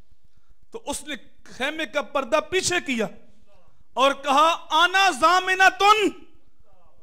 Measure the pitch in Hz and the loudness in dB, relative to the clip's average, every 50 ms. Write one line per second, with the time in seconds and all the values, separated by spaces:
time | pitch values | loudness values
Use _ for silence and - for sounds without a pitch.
0 | - - - - - - - - - - - - - - - - - - 277 - | -16 -16 -16 -16 -16 -16 -18 -16 -16 -16 -16 -16 -16 -14 -14 -12 -10 -8 -8 -8
1 | 262 294 285 214 - - - - - - - - 247 285 311 320 311 - - 294 | -8 -10 -12 -12 -12 -14 -18 -16 -16 -14 -10 -6 -6 -6 -4 -6 -6 -6 -4 -4
2 | 269 - - 294 269 226 269 302 302 - 359 370 - - 349 349 339 311 254 226 | -4 -4 -4 -4 -2 0 0 0 0 0 -2 -2 0 0 -2 -2 -2 -2 -2 -2
3 | 208 165 - - - - - - - - - - - - - - - - - 233 | -2 -4 -6 -10 -18 -18 -18 -18 -18 -18 -18 -18 -18 -18 -18 -18 -18 -8 -2 2
4 | 262 277 269 269 - 285 269 285 311 320 339 - - - 311 311 339 359 370 381 | 2 2 2 0 0 2 4 6 6 4 4 0 -2 0 4 4 4 4 4 4
5 | 392 381 320 233 302 320 359 370 370 370 370 381 381 370 370 370 392 403 427 427 | 4 4 4 4 4 6 6 4 4 2 4 6 6 6 6 6 6 6 6 6
6 | 403 302 - - - - - - - - - - - - - - - - - - | 4 0 -2 -4 -12 -16 -16 -16 -16 -16 -16 -18 -18 -18 -18 -18 -18 -18 -18 -16